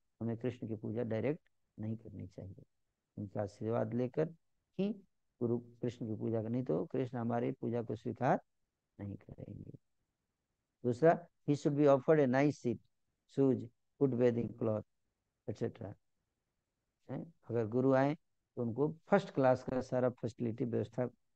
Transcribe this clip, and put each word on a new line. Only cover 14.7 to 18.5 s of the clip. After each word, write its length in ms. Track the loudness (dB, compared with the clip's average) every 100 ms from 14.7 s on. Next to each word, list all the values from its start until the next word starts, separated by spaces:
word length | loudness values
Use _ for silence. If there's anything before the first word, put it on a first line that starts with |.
| -2 -4 _ _ _ _ _ -10
et 100 | -6
cetera। 360 | -6 -6 -14 -14 _ _ _ _ _ _ _ _ _ _ -12
हैं? 120 | -10 -10 -16 -4
अगर 160 | -2 0
गुरु 260 | 2 4
आए 200 | 4 4 0
तो 460 | _ _ _